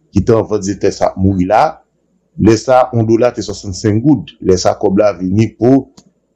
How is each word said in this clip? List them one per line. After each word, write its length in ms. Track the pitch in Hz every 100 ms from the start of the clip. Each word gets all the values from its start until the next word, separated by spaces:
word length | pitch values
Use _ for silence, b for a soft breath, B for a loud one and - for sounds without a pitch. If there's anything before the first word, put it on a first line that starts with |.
| _
qui 100 | 98
était 120 | -
en 100 | 113
vente 200 | 87 104 95
de 240 | 92 98
ça, 220 | - - -
mourir 320 | 95 92 92
là. 360 | 110 156 - _ _ _ _ _ -
Les 180 | 98 110
ça, 320 | - 127 -
un 100 | 117
dollar, 300 | 110 113 123
t'es 100 | 120
soixante-cinq 580 | 101 98 101 92 110 107
gouttes. 300 | 143 123 78 -
Les 160 | 92 90
ça, 200 | 101 -
comme 180 | 101 95
là, 140 | 104
vini 360 | 87 92 101 107
pour, 440 | - 117 135 - _ _ _ _